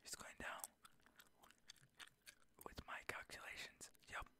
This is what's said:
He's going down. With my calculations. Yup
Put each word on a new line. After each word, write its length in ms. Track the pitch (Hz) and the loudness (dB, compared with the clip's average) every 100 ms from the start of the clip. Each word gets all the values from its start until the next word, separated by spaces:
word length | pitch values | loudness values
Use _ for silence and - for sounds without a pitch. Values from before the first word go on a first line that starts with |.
He's 120 | - | 0
going 220 | - - - | 0 0 2
down. 240 | - - - - - - - - - - - - - - - - - - - - - - | 4 4 2 -2 -14 -12 -16 -14 -14 -12 -14 -14 -10 -10 -10 -8 -8 -6 -12 -12 -16 -4
With 140 | - - - | -2 0 2
my 120 | - - | 2 6
calculations. 840 | - - - - - - - - - - | 4 4 0 0 2 0 0 -4 -4 0
Yup 160 | - - | 2 2